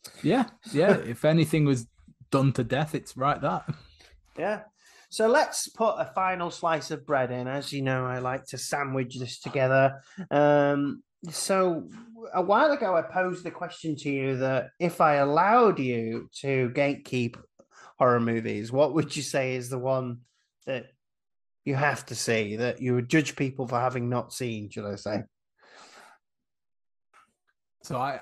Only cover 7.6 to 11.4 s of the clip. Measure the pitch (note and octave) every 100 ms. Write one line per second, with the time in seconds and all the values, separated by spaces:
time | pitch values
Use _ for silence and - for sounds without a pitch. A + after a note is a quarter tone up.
7.6 | C3+ C#3 C3 C3 B2+ B2+ B2+ C3 - B2+
8.6 | - D3 C#3 C3+ B2 B2 B2 - C#3+ C#3
9.6 | C3 C3+ C3+ C3+ - - F3 D3 D3 D3
10.6 | C#3+ C#3+ C#3+ - - _ E3+ -